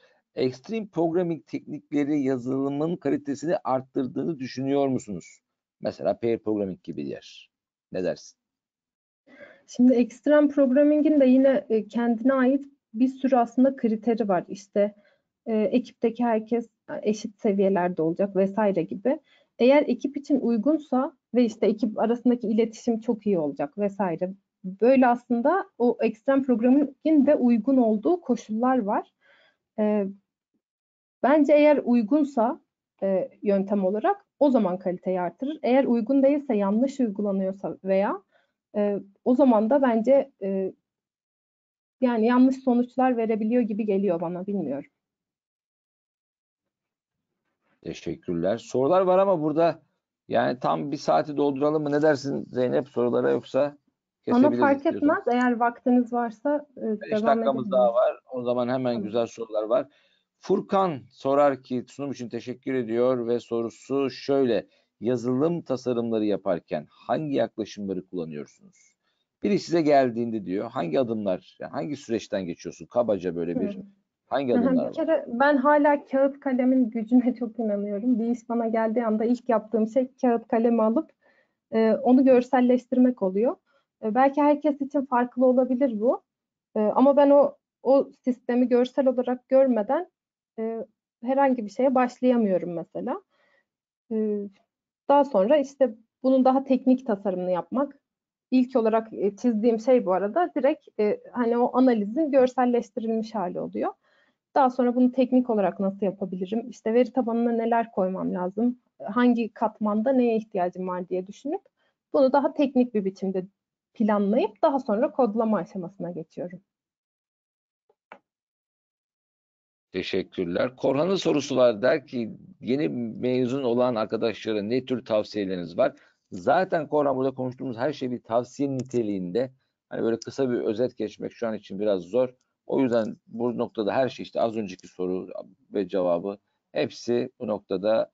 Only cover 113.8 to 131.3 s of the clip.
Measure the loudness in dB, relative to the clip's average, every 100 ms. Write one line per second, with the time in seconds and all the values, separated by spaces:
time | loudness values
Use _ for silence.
113.8 | _ -2 0 2 2 0 0 0 0 0
114.8 | -2 -2 -2 0 0 0 0 -2 -4 -10
115.8 | -12 -10 -12 -10 -12 -12 -12 -12 _ _
116.8 | _ _ _ _ _ _ _ _ _ _
117.8 | _ _ -20 -20 _ _ _ _ _ _
118.8 | _ _ _ _ _ _ _ _ _ _
119.8 | _ -10 -6 -6 -6 -6 -4 -2 -4 -4
120.8 | -2 0 0 -2 -2 -2 -2 2 2 2
121.8 | 0 0 -4 -8 -8 -10 -20 -12 -4 -2
122.8 | -2 -4 -8 -6 -2 0 -2 -2 -2 0
123.8 | 0 0 -4 -4 -4 -4 -6 -4 -2 -4
124.8 | -2 -6 -2 -2 -2 -4 -4 -6 -6 -2
125.8 | -2 -2 _ _ _ -6 0 0 0 -4
126.8 | -2 -2 0 0 -2 -4 -8 -8 -10 -6
127.8 | -6 -6 -8 -8 -4 -4 -4 -4 -4 -4
128.8 | -4 -4 -2 -4 -4 -4 -6 _ _ _
129.8 | _ -6 -4 -4 -6 -4 -2 -2 -2 -2
130.8 | -4 -4 -10 -8 -12